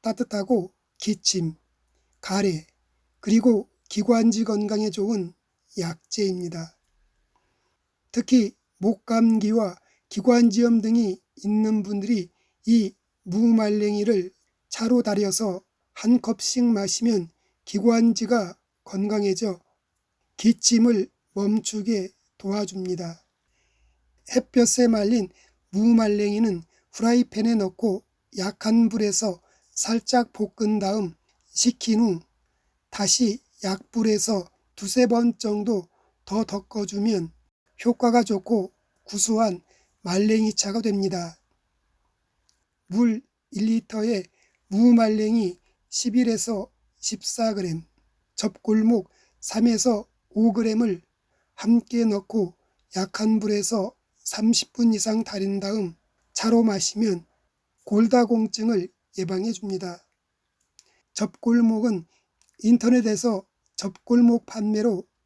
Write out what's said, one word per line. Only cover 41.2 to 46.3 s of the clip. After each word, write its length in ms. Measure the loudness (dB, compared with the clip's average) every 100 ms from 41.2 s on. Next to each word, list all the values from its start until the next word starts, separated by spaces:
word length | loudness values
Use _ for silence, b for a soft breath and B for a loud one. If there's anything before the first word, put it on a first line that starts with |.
| -10 -16 _ _ _ _ _ _ _ _ _ _ _ _ _ _ -6
물 340 | 0 0 0 -8 _ _
일 140 | -4 -2
리터에 580 | -2 -4 -4 -2 -4 -6 _ _ _ -4
무말랭이 920 | 4 6 6 4 2 2 0 0 -4 _ _ _
십일에서 800 | -6 -2 2 2